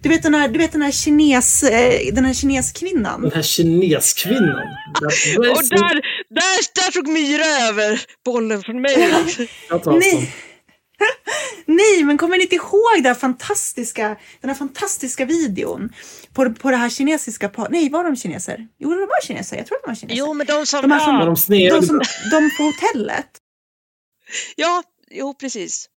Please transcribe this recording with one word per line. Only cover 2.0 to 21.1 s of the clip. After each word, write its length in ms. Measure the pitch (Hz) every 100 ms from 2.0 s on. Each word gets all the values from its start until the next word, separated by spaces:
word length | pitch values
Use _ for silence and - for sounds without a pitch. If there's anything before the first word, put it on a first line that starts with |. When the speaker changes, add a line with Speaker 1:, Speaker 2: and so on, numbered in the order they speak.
| 127
Speaker 1:
den 120 | 226 262
här 80 |
kineskvinnan? 880 | 254 277 269 254 - 359 349 208 -
Speaker 2:
Den 100 | -
här 100 | 160
kineskvinnan. 1300 | 151 - 165 165 185 156 - - 170 254 175 131 - - - 147
That's 360 | 151 - - -
Speaker 3:
<laughs> 0 |
Och 80 | 240
Speaker 2:
racist. 240 | 247 -
Speaker 3:
där, 240 | 370 339 311 - - -
där, 300 | 226 359 381 - -
där 160 | 370
tog 160 | 359 285
Myra 380 | 311 294 294 311 285 233
över 320 | 208 214 214 - _ -
bollen 360 | 240 220 208
från 180 | 190 240
mig. 140 | 269 269
Speaker 1:
<laughs> 160 | 349 330 330 - 240 - -
Speaker 2:
Jag 140 | 170
tar 80 | 170
avstånd. 80 | 320
Speaker 1:
Nej. 340 | 381 330 127 - - - _ _ _ _ 415
<laughs> 600 | 539 - 587 554 403 330
Nej, 380 | 320 427 381
men 140 | 294 294
kommer 200 | 339 359
ni 60 |
inte 120 | 359 349
ihåg 480 | - 403 466 415
det 60 | 262
här 40 | 247
fantastiska, 1040 | 262 254 - 415 - - 226 - 214 214 - -
den 80 | 247
här 60 | 269
fantastiska 720 | 277 - 403 - 262 - 262
videon 680 | 330 294 190 - 175 208 - - - -
på, 200 | - 254
på 180 | 226 269
det 60 | 254
här 120 | 240
kinesiska 600 | 240 277 311 - 220 214
pa-, 180 | - 220
nej, 200 | 339 294
var 140 | 302
de 120 | 349 262
kineser? 520 | 190 160 - - 226 _
Jo, 120 | 285
de 60 | 349
var 260 | 403 - -
kineser. 300 | - 190 -
Jag 80 | -
tror 120 | 523
de 40 | 523
var 60 | 226
kineser. 220 | - 233
Speaker 3:
Jo, 160 | 294
men 140 | 294 285
de 180 | 294 302
som, 160 | 285
Speaker 1:
De 100 | 269
här 80 | 294
som, 140 | 302